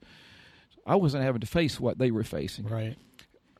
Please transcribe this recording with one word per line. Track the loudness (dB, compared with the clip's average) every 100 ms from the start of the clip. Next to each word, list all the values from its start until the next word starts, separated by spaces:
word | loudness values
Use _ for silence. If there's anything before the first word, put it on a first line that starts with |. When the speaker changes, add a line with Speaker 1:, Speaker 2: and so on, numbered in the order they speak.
| -20 -20 -20 -20 -20 -20 _ -12 0
Speaker 1:
I | 2
wasn't | 4 2
having | 0 0
to | 0
face | 0 0 0
what | -2 2
they | 2
were | 2
facing. | -2 -4 -4 -6 -6
Speaker 2:
Right. | -4 -4 -8 -16 -20 -20 _ _